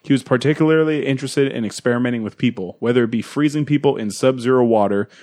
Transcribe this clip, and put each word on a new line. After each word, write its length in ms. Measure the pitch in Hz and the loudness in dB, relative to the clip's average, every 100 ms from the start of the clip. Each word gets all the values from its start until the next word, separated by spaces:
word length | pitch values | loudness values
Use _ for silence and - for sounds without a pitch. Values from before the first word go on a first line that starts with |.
He 120 | - | -2
was 100 | 131 | 0
particularly 840 | - 127 143 151 156 160 156 151 135 | 2 0 0 0 2 2 2 -2 -2
interested 440 | 135 135 - 135 | -4 -2 -2 -2
in 140 | 120 | -2
experimenting 580 | 107 - 123 120 123 120 | -6 -4 -2 0 -2 -4
with 160 | 104 - | -6 -2
people, 380 | 123 101 87 - | -2 -2 -8 -4
whether 240 | 113 123 | 0 2
it 80 | 113 | 2
be 100 | 113 | -2
freezing 460 | - 139 147 151 143 | -4 -2 -2 0 0
people 300 | 143 143 110 | 0 2 0
in 160 | 104 | -4
sub-zero 520 | - 131 131 120 127 | 0 0 2 2 2
water 440 | 120 110 101 101 104 - | 4 4 2 0 -4 -10